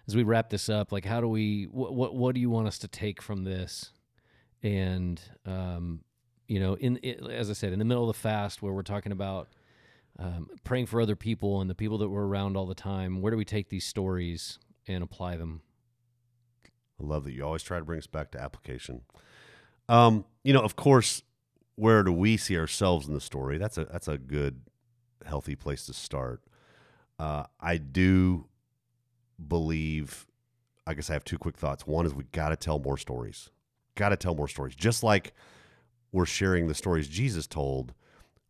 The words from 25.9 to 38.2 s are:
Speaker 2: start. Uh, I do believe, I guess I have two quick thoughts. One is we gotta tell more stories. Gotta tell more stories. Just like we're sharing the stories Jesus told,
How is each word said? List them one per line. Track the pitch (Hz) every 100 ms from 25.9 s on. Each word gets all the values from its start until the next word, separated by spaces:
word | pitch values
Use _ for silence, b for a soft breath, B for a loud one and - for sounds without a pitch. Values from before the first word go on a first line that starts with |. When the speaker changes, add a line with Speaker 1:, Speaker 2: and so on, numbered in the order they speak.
Speaker 2:
start. | 67 - 71 62 60 _ b b b b b b -
Uh, | 78 73 - _
I | 85 85
do | 71 67 92 95 92 90 - _ _ _ _ _ _ _ _ - 76
believe, | 82 80 80 78 78 73 - - _ _ _ _ _ -
I |
guess | 73 73
I |
have | 73
two | - 80
quick | 85 -
thoughts. | 73 69 -
One | 78 85
is |
we | 69 67
gotta | - 78 80
tell | - 76
more | 67 69
stories. | - 62 55 - - _ _ _ _ -
Gotta | 101 98
tell | 92 78
more | 71
stories. | - 69 62
Just | 104 117
like | 113 104 - b b b b b b _ _
we're | 95 87
sharing | - 98 90 85
the | 76
stories | 98 82 71
Jesus | 80 131 92 78
told, | 78 69 65 62 - b b